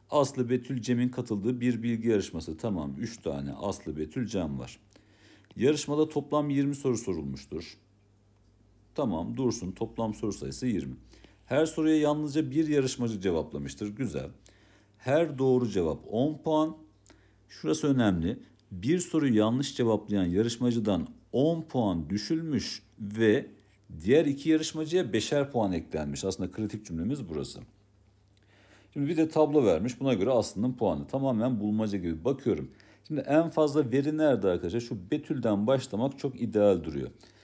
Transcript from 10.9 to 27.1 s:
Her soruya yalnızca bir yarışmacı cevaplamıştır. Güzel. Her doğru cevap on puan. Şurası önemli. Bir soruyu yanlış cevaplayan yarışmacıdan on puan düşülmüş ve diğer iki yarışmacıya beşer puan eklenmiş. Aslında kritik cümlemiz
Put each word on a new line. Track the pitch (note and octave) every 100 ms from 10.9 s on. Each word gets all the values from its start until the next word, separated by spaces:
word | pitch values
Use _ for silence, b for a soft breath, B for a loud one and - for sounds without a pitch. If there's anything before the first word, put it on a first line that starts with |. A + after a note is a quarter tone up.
| B1+ b b b b b
Her | C3 D#3
soruya | D#3+ D#3 D#3
yalnızca | D3 D3+ D3+ D3 C3+
bir | C#3+ D#3
yarışmacı | D3 C3 - A#2 G#2
cevaplamıştır. | F#2+ D#2+ D2 D2 C#2 - G#2
Güzel. | G#2 C3+ C2+ C2+ - b b b b b b
Her | B2+ D3 E3 C3+
doğru | C3+ B2+ A#2+
cevap | G2 D#2+ D2 -
on | A2+ D3 D#3
puan. | D#3+ D3+ D#3 - - _ - b b b b -
Şurası | - - D3+
önemli. | C3+ A2 F2+ E2 - B B -
Bir | F#2+ A2 F3+
soruyu | E3+ D#3+ C#3 G#2+
yanlış | G#2+ B2+ C#3 -
cevaplayan | A#2 G#2+ - G#2 F2
yarışmacıdan | F2+ A#2 A#2 B2 A#2 G#2 F2+ - - -
on | A#2 D3+ E3
puan | D#3 C3 G#2+ E2+ D#2+
düşülmüş | G2+ - D#3+ D#3+ C#3 - - _ -
ve | G2+ G#2+ A2 B2 - b b b - -
diğer | G#3 D3 C#3+
iki | C#3 D#3+
yarışmacıya | D#3 D#3 D#3 D#3 F3+ C#3
beşer | G#2+ - D3 C#3
puan | B2 G2+
eklenmiş. | E2+ D#2+ D#2 D2 C#2+ F#2+
Aslında | - F2
kritik | - G#2+ G#2+ -
cümlemiz | E2 G2